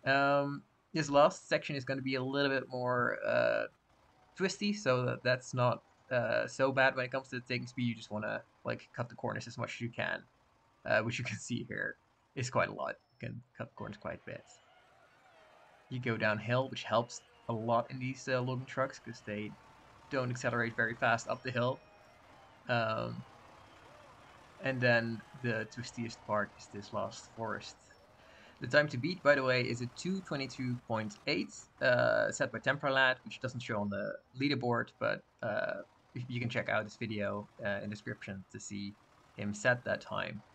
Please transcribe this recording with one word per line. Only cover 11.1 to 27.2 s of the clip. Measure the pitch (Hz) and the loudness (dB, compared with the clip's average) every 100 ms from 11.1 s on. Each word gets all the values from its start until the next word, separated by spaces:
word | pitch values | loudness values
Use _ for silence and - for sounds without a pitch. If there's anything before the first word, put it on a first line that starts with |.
| 123 | -2
you | |
can | 123 110 | -4 -6
see | - 117 | -4 -4
here | - 101 - - _ _ _ - | -4 -4 -4 -6 _ _ _ -6
is | 123 | -2
quite | - 90 | 2 2
a | |
lot. | 104 65 - _ | 0 -6 -6 _
You | _ - | _ -10
can | 120 - - | -10 -14 -12
cut | 120 | -12
the | - | -10
corners | 107 104 | -12 -10
quite | - 82 | -10 -10
a | - | -10
bit. | - - - _ - _ _ - _ - - - - - - - | -14 -14 -20 _ -20 _ _ -20 _ -20 -20 -20 -20 -20 -20 -10
You | 127 | -4
go | 123 113 | -2 2
downhill, | 107 104 104 123 135 | 2 0 2 0 0
which | - | -4
helps | - 110 - - _ - - | 2 2 2 -8 _ -20 -6
a | |
lot | 117 113 117 117 | -4 2 2 0
in | 131 | -6
these, | 127 127 - | -6 -6 -2
uh, | 127 | 0
Logging | 123 127 127 | 0 -4 -6
Trucks, | - 135 - | -2 -2 -2
'cause | - 117 | -14 -14
they | - 104 107 - - - - - - | -8 -6 -6 -10 -20 -20 -20 -20 -4
don't | 139 127 | -2 0
accelerate | 123 127 117 117 113 | 0 0 0 0 0
very | 113 117 | -2 2
fast | 123 117 - | 2 2 0
up | 127 | -6
the | 131 | -4
hill. | 120 120 139 - - - - - - - - - | 0 0 -2 -10 -20 -20 -20 -20 -20 -20 -20 -2
Um, | 120 110 110 120 117 127 - - - - - - - - - - - - - | 0 2 0 -2 -6 -12 -18 -20 -20 -20 -20 -20 -20 -20 -20 -20 -20 -20 -6
and | 135 131 | -2 2
then | 123 117 117 113 - 139 | 6 6 4 -4 -10 -6
the | 123 110 110 | -2 -2 -4
twistiest | - 120 - 113 - - | -8 -10 -6 -8 -8 -2
part | 104 101 - | 0 0 -6
is | - | -16
this | 101 104 | -14 -6
last | 107 101 - | -4 -4 -8